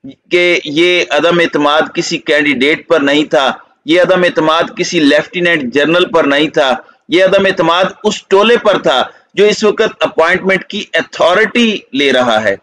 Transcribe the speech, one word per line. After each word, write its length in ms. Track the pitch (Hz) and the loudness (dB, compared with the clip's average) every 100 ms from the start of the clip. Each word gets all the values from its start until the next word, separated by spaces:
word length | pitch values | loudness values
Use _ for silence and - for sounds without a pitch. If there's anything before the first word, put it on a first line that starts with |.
| 135 | -20
कि 540 | 135 _ 175 175 170 151 | -20 _ 0 0 0 -2
ये 380 | 147 175 180 | 0 0 0
अदम 360 | - 147 160 175 | 0 0 0 2
एतमाद 520 | 165 156 147 151 147 | 0 0 0 0 -2
किसी 240 | - 165 160 | -6 -6 -8
कैंडिडेट 680 | - 147 143 131 139 151 - | -2 -2 0 0 -2 -2 0
पर 140 | 160 | 0
नहीं 220 | 139 147 | 2 -2
था, 360 | 143 156 131 113 - _ 135 | 0 0 -2 -4 -16 _ -2
ये 120 | 170 | 0
अदम 260 | 175 180 | 2 2
एतमाद 520 | 175 170 156 160 131 - | 0 0 0 0 -2 -6
किसी 240 | 175 175 | -4 0
लेफ्टिनेंट 720 | 143 147 - 175 175 170 127 | 2 2 -2 -4 -2 -2 -2
जनरल 320 | 135 147 170 | -2 0 0
पर 220 | 180 170 143 | 2 0 0
नहीं 220 | 143 151 | 0 0
था, 380 | 156 135 120 - _ - | 0 -2 -2 -8 _ -4
ये 100 | 165 | 0
अदम 260 | 185 196 190 | 2 2 0
एतमाद 480 | 185 165 170 185 - | 0 0 0 -2 -2
उस 200 | 208 - _ | -6 -6 _
टोले 260 | 196 220 233 | 2 4 2
पर 220 | 214 175 | 2 0
था 340 | 165 131 107 - _ 156 | 0 0 -2 -8 _ 0
जो 100 | 208 | 0
इस 180 | 196 | 2
वक्त 260 | 208 - 214 - | -2 0 -4 -2
अपॉइंटमेंट 600 | 156 - 165 180 185 185 - | -4 0 0 0 -2 -2 -4
की 180 | 202 - 160 | -12 -6 -6
अथॉरिटी 840 | 139 - 147 185 214 240 233 208 _ | -6 -2 0 2 0 0 -2 -2 _
ले 160 | 131 139 | -2 0
रहा 280 | 127 123 110 | 2 0 0
है। 200 | 110 98 | 0 -4